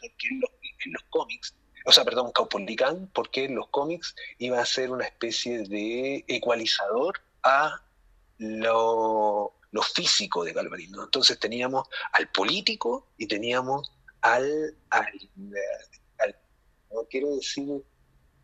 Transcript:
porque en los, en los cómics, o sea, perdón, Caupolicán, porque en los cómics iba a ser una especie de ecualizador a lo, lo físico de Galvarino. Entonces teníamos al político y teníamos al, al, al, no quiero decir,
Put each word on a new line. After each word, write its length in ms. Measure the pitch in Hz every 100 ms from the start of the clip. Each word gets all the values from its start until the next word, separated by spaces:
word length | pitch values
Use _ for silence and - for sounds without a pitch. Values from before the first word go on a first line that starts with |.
porque 280 | - - -
en 100 | 262
los, 100 | 254 _ - -
en 80 | -
los 100 | - -
cómics, 440 | 160 - - - _ _ -
o 80 | -
sea, 120 | 156
perdón, 280 | 123 117 120
Caupolicán, 760 | - 113 - 98 110 131 175 190
porque 320 | - 113 135
en 100 | 135
los 140 | 117 -
cómics 460 | 139 147 170 - - - -
iba 220 | 127 123
a 60 | 117
ser 240 | - 127
una 140 | 127
especie 560 | 107 - 117 - 123 120
de 640 | 98 104 107 120 131 139 -
ecualizador 920 | 123 120 117 113 - 101 117 165 - _ -
a 400 | 131 139 151 - _ _ _ _ _ -
lo, 1160 | 110 110 113 113 113 113 110 110 107 104 101 _ -
lo 120 | 107
físico 600 | - - 90 - 98 87
de 80 | 82
Galvarino. 500 | 80 95 92 82 95
Entonces 360 | 87 135 - 117
teníamos 500 | 107 120 127 135 - - -
al 160 | - -
político 800 | - 104 190 226 214 - 262 _ -
y 100 | 107
teníamos 640 | 104 117 127 127 139 - _ - -
al, 560 | 113 123 139 151 151 - -
al, 160 | - - 101 - 95 101 101 98 - - - _ -
al, 180 | 107 - _ _ _ _ -
no 100 | 110 117
quiero 240 | 135 143
decir, 480 | 139 - 143 139 139 - _ _ _ _ _